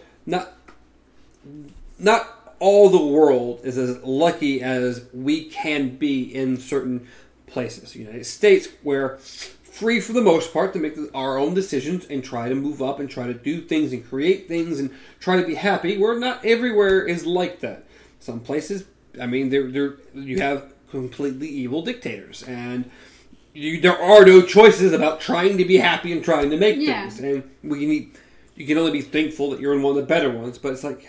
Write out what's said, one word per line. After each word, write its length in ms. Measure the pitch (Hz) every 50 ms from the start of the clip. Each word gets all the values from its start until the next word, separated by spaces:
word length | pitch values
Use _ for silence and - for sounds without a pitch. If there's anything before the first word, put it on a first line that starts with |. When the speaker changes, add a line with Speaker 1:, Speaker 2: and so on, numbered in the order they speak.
| - _ _ _ _
Speaker 1:
Not, 280 | 156 175 180 - - - _ _ - - _ _ _ _ _ _ _ _ _ - _ _ _ _ 143 143 151 147 - - - - - - -
not 560 | 175 202 226 226 - - - - - - - -
all 300 | - 196 202 202 208 190
the 140 | 180 170 151
world 580 | 143 143 156 156 143 131 123 120 120 120 - -
is 140 | 135 120 131
as 260 | 127 123 123 123 -
lucky 580 | 131 131 139 165 170 165 - 151 143 135 127
as 420 | 127 127 131 127 123 123 120 117 - - -
we 320 | 123 131 143 156 160 156
can 500 | - - - - 160 151 147 139 127 127
be 280 | - 151 143 139 131 123
in 340 | 127 - 135 135 131 131 123
certain 480 | - - 143 135 127 127 123 120 123 - - - - _ _ _ _ -
places." 460 | - 135 120 110 - - - - -
The 60 | -
United 260 | 113 107 113 120 -
States, 420 | - - - 214 208 190 185 - - - _ -
we're 340 | 147 139 139 135 131 - -
free 800 | - - - - - - - - _ - - - 202 226 233 220
for 100 | 185 - 226
the 80 | 247
most 300 | 226 190 165 160 - -
part 220 | - 156 185 185 -
to 60 | 180
make 160 | 156 151 -
the, 140 | 156 151 - -
our 240 | 135 131 135 131 135
own 160 | 143 160 180
decisions 520 | 196 190 - 151 135 123 151 185 175 -
and 180 | - 147 135 123
try 260 | - 127 120 117 123
to 60 | 131
move 260 | 135 139 147 143 131
up 180 | 135 135 139 -
and 100 | 143 131
try 180 | - 131 120 120
to 60 | 120
do 280 | 117 - 139 165 170
things 320 | 160 - 160 156 151 127 127
and 140 | 117 113 -
create 400 | 131 135 147 180 196 190 - -
things 320 | 165 170 165 165 156 139
and 100 | 139 131 - - - - - _
try 180 | - 185 180 180
to 60 | 160 160
be 80 | 151
happy. 420 | - 170 202 190 175 - 170 208 196
We're 220 | 202 226 233 233
not 240 | 247 254 240 - -
everywhere 640 | 220 233 226 247 247 220 208 202 196 190 190 -
is 200 | 175 170 165 151
like 340 | 165 180 180 180 175 - -
that. 240 | - 113 95 - - _ _ - - _ _ _
Some 200 | - - 117 117
places, 420 | 117 - 143 156 156 - 202 190 185 - _ _ _ _ - -
I 60 | 123 120
mean, 220 | 123 135 135 127
there, 220 | 135 139 135 127
there, 240 | 127 143 143 139 139 - - - -
you 240 | 139 139 135 127 -
have 340 | 143 139 143 139 - - - _ _ _
completely 580 | - 135 127 123 - - 143 139 127 131 147 160
evil 360 | 139 139 123 120 135 165 170
dictators, 600 | 240 240 - - - 107 98 - - - - -
and 460 | 127 123 123 123 123 123 123 127 - - - - - - - _ - - _ _ _ _
you, 260 | 151 147 156 165 170
there 180 | 175 180 180 -
are 280 | 175 180 208 208 190
no 160 | 185 185 185
choices 520 | 180 - - 202 226 214 - - 185 185 160
about 280 | 151 151 156 160 -
trying 360 | - - - 170 180 196 202 180
to 80 | 180
be 120 | 170 185 180
happy 340 | 180 175 160 - - 175
and 120 | 175 156 -
trying 260 | 170 160 147 143 143
to 60 | 151 165
make 180 | 202 214 - 277
Speaker 2:
Yeah. 320 | 302 147 120 104 98 101
Speaker 1:
things. 100 | 107 113
And 240 | 127 139 139 135 131 - - _ -
we 220 | 151 147 143 147
need, 260 | 151 151 147 120 - - - - _ - - _ _ _
you 100 | - - 143
can 100 | 151 156
only 120 | 165 160
be 100 | 143 143
thankful 480 | - - - 151 160 143 - - 139 139
that 80 | 131 -
you're 140 | 131 143 143
in 80 | 139 139
one 80 | 139
of 40 | 139 143
the 100 | 131 123
better 220 | 160 170 151 131
ones, 260 | 120 113 117 123 123 -
but 140 | - 139 127
it's 100 | 127 -
like, 220 | 143 127 - -